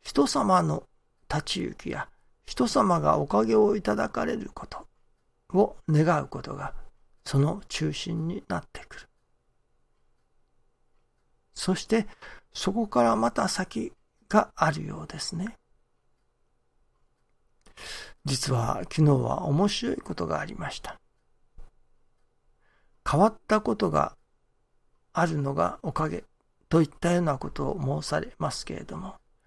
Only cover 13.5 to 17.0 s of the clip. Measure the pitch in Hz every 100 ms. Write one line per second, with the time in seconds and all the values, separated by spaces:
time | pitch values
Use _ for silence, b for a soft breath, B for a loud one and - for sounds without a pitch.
13.5 | - 185 226 - - _ _ _ 214 -
14.5 | - 156 156 151 156 156 151 - 170 220
15.5 | - _ _ _ _ _ _ _ _ _
16.5 | _ _ _ _ _